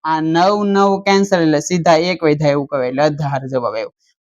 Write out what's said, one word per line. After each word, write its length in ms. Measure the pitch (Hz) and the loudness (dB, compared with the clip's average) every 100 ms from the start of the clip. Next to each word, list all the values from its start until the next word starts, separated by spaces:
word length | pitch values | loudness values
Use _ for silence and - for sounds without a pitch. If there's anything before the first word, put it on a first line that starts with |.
આ 180 | 156 160 | -4 -2
નવ, 420 | 160 165 185 208 | 0 2 2 0
નવ 380 | 202 196 196 190 | 0 2 2 0
કેન્સલ 400 | 196 196 196 185 | 0 0 2 2
એટલે 180 | 160 151 | 2 0
સીધા 360 | 151 180 165 160 | 0 0 2 2
એક 280 | 175 175 | 2 0
વઈ 120 | 156 151 | 0 2
થાય 160 | 151 | 0
એવું 160 | 143 139 | 0 -2
કહેવાય 220 | 139 127 | -4 -4
એટલે 140 | 131 | 0
અઢાર 440 | 151 151 143 139 131 | 0 0 -4 -4 -4
જવાબ 180 | 131 117 | -4 -4
આવ્યો. 280 | 110 104 _ _ _ | -6 -8 _ _ _